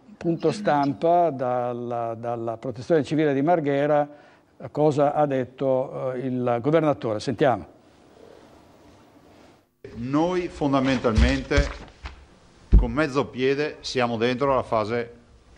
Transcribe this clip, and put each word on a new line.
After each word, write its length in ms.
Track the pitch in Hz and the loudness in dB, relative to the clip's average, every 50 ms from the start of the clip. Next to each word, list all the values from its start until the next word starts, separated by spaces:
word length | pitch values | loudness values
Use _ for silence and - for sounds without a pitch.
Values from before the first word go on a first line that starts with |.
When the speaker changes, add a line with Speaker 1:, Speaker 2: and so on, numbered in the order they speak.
| _ - - - | _ -20 -18 -6
Speaker 1:
punto 340 | - 170 170 160 - 156 | -4 -2 -2 0 0 0
stampa 800 | 147 - - 175 147 147 143 139 135 - - 165 170 175 175 165 | 0 0 0 0 2 2 2 0 -2 0 2 2 4 4 4 2
dalla, 840 | 139 127 135 123 123 123 123 123 123 120 120 120 120 117 117 117 113 | 0 -2 -2 -2 -2 -2 -2 -4 -4 -6 -6 -6 -6 -6 -6 -6 -8
dalla 420 | 113 117 117 120 117 113 117 113 110 | -8 -6 -6 -6 -6 -6 -6 -8 -8
Protezione 460 | - 135 120 127 120 - 175 160 135 | -8 -10 -10 -10 -2 0 2 2 2
Civile 300 | - 151 143 160 151 139 | 0 0 0 2 2 2
di 80 | 135 | 2
Marghera, 680 | 143 160 180 170 151 139 143 139 143 147 151 147 147 147 - - - - - _ _ _ _ - - 123 | 2 2 2 2 2 0 0 0 2 2 2 2 0 0 -6 -14 -20 -20 -20 _ _ _ _ -18 -16 -8
cosa 420 | - 143 147 156 139 139 143 139 - | -2 0 2 2 4 4 2 2 2
ha 120 | 151 151 | 2 0
detto, 880 | 147 139 131 127 127 - - 139 135 131 127 131 139 139 143 139 131 127 | 0 0 -2 -4 -4 -6 -4 0 0 0 0 0 -4 -6 -8 -6 -6 -6
eh, 60 | 123 | -6
il 380 | 127 131 127 127 123 123 120 120 | -6 -4 -4 -2 0 0 0 0
governatore. 580 | 113 143 156 165 156 151 139 - - 120 107 107 | 2 2 2 4 2 2 0 0 -2 -4 -6 -4
Sentiamo. 480 | - - 120 - 156 139 117 98 82 - - _ _ _ _ _ _ _ _ - - - - - - - - - - - - _ - - - - - _ _ - - - - - - - - _ _ _ _ _ - 98 92 | -4 -6 -2 0 2 2 2 0 -4 -10 -20 _ _ _ _ _ _ _ _ -20 -20 -20 -20 -20 -20 -20 -20 -20 -20 -20 -20 _ -20 -20 -20 -20 -20 _ _ -20 -20 -20 -20 -20 -20 -20 -20 _ _ _ _ _ -20 -18 -14
Speaker 2:
Noi 520 | 113 117 127 139 147 165 175 185 180 180 165 | -10 -8 -4 -2 0 0 0 0 -2 -4 -6
fondamentalmente 1200 | - - 156 143 135 139 127 135 131 123 - 127 110 110 117 127 135 135 127 - 143 143 143 139 - - - - - _ - - - - - - - - _ - - - - - - - | -6 -4 -2 0 0 2 2 2 0 0 0 0 2 4 4 4 2 0 -2 0 0 0 0 0 -4 -12 -16 -20 -20 _ -18 -18 -18 -18 -20 -20 -20 -20 _ -20 -20 -20 0 6 6 6
con 140 | 123 120 | 6 6
mezzo 340 | 117 139 160 151 127 143 127 | 2 0 0 0 0 0 -2
piede 520 | 104 107 120 127 135 139 139 147 151 - - | -2 -2 -2 0 0 0 0 -2 -4 -6 -10
siamo 340 | - - - 131 123 120 120 | -12 -4 -2 0 0 0 0
dentro 380 | 110 113 123 127 120 143 139 135 | 0 0 0 0 0 0 0 2
la 80 | 123 | 0
fase 500 | 110 - 120 113 107 101 117 120 117 113 - - - _ - - _ _ - | 0 0 -2 -2 0 0 -2 -4 -6 -6 -12 -18 -20 _ -20 -20 _ _ -20